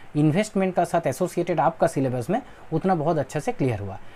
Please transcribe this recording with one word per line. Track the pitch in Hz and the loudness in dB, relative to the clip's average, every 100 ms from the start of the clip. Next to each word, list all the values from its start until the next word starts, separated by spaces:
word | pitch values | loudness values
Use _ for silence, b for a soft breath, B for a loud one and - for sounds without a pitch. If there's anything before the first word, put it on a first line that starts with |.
| - 151 | -6 2
investment | 151 156 214 196 190 180 | 4 4 0 0 0 0
का | |
साथ | 170 170 156 | 2 0 0
associated | 127 180 - 165 165 | -2 -2 -2 -2 2
आपका | 147 165 170 | 2 2 0
syllabus | - 131 123 117 | 2 0 -2 -2
में | 214 - B B | -2 -2 B B
उतना | 160 185 180 | -2 2 2
बहुत | 147 160 | 2 0
अच्छा | 135 151 | -2 -4
से | 240 | -4
clear | 240 131 107 | 0 0 0
हुआ। | 98 95 B | -4 -10 B